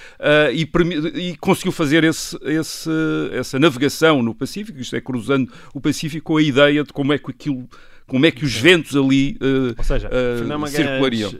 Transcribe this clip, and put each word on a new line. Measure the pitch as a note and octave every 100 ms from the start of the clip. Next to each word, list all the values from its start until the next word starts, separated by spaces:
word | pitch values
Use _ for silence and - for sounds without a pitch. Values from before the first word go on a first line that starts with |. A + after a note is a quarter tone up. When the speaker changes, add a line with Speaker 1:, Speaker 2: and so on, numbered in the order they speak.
| - -
Speaker 1:
eh, | C#3+ D3+ D3
e | B2+
permi-, | - E3 E3 D3+ E3
e | D3 F3+ D#3
conseguiu | F#3+ F3 F#3
fazer | - C#3+ D#3+
esse, | D#3+ - - -
esse, | C#3 D#3 D3 - D#3+ D#3+ D#3 D#3 D3
essa | A#2+ B2 C3
navegação | D#3+ A#2+ C#3 - D#3+ C#3+
no | A#2
Pacífico, | - C3 G3 G#3+ C#3+
isto | A#2+ B2
é, |
cruzando | C3 B2+ A2 C#3 A#2+ - -
o | C3+
Pacífico | D3+ - D#3 D3+ -
com | D#3
a |
ideia | D#3 B2+ D3 D3
de | C#3
como | - C#3
é | C#3+
que | -
aquilo, | - D3+ B2+ A2+ - - - -
como | C3
é | D#3+
que | -
os | C#3+ A2+
ventos | D#3 F3 - C#3+
ali, | C3+ C#3 C#3 -
eh, | C3+ C3 B2+ A#2
Speaker 2:
Ou |
seja, | - B2+ G#2+
Speaker 1:
eh, | B2+ B2 A#2+
Speaker 2:
Fernão | A2+ D3
Magalhães, | D3 D3 C#3+
Speaker 1:
circulariam. | C3+ C3+ A2+ G2+